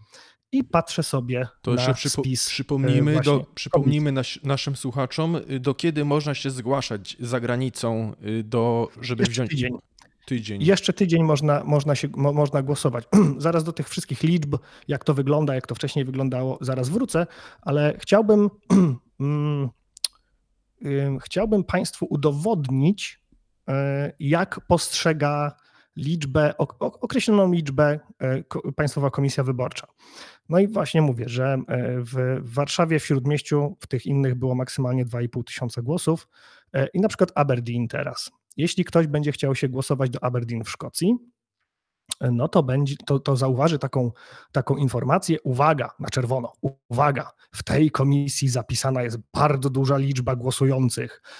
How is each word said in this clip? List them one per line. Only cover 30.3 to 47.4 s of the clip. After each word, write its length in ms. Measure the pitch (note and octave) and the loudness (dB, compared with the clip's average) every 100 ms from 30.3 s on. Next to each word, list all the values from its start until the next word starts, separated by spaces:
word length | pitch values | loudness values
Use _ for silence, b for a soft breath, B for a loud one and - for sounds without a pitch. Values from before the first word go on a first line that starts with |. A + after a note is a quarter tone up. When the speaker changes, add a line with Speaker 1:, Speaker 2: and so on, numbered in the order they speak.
| B - | B 0
Speaker 1:
No 100 | F3 | 2
i 100 | G3+ | 4
właśnie 340 | G#3+ C#3+ D#3+ | 0 0 2
mówię, 260 | D3+ A#2+ A#2+ | 2 2 -4
że, 160 | A#2+ C3 C3 - | -2 0 -2 -2
e, 320 | B2+ A#2+ B2 | -4 -2 -4
w, 400 | A#2+ C3 B2+ C3 | -4 -4 -2 -2
w 140 | A#2 | -4
Warszawie, 440 | A#2+ C#3 - E3 D#3 | -2 -2 0 2 2
w 40 | |
Śródmieściu, 720 | - C#3 C#3 D3 - D3 C#3+ - | 2 0 2 -2 0 0 0 -6
w 60 | - | -6
tych 200 | B2 - | -6 0
innych 280 | C#3 C3+ | 0 2
było 200 | B2 C3 | 0 -2
maksymalnie 500 | B2+ B2+ - B2+ B2+ | -2 -4 -4 -2 0
dwa 180 | B2 A#2+ | -2 -4
i 60 | A#2+ | -4
pół 160 | B2 | -6
tysiąca 380 | A#2+ - A#2+ - | -8 -6 -6 -6
głosów, 460 | A#2+ E3+ - E3 - b b b b | -4 -2 0 -2 -4 b b b b
e, 140 | C3+ C3+ | -2 0
i 60 | F3+ | 2
na 80 | G#3 | 0
przykład 240 | - F#3 | 2 0
Aberdeen 540 | - C#3+ B2 A#2+ A#2+ A#2 | 2 2 0 -2 -2 -2
teraz. 420 | - - - - _ _ - | -4 -6 -8 -14 _ _ -4
Jeśli 280 | E3 - | -2 0
ktoś 220 | E3+ E3+ D#3 | 2 2 2
będzie 260 | D3 D3 | 0 -2
chciał 220 | - C#3 | -2 -2
się 140 | C3+ C3 | 0 -2
głosować 420 | B2+ - C#3 C3 | -4 -4 0 -2
do 140 | A#2+ | -2
Aberdeen 400 | B2 B2 A#2 A#2 | -4 -4 -4 -6
w 60 | A2+ | -6
Szkocji, 460 | - A#2+ - F3 B3 - _ _ _ _ _ _ _ _ - | -10 -10 -2 0 0 -4 _ _ _ _ _ _ _ _ -4
no 280 | B2+ A#2+ D#3 | -2 0 2
to 140 | F3+ | 2
będzie, 320 | C3 C3+ C#3 C3+ - | 2 0 0 -4 -2
to, 120 | C#3 | -2
to 180 | C#3 C3 | 2 0
zauważy 420 | C3+ B2+ D#3+ D3 | 2 2 2 2
taką, 340 | C3+ C3+ A#2+ - B B B | -2 -2 -2 -4 B B B
taką 240 | C3+ - C#3 | -4 0 0
informację, 640 | C3+ A#2+ B2+ F3+ - D#3+ | 0 0 2 0 2 -2
uwaga, 460 | - B2 D3+ D3 B2 - | 0 2 2 2 -2 -8
na 100 | C3+ | -6
czerwono, 440 | C3 A#2+ C3 A#2+ _ C#3 - _ | -4 -2 -2 -4 _ -8 -8 _
uwaga, 440 | A#2+ D3 C#3+ - - | 2 2 2 -6 -14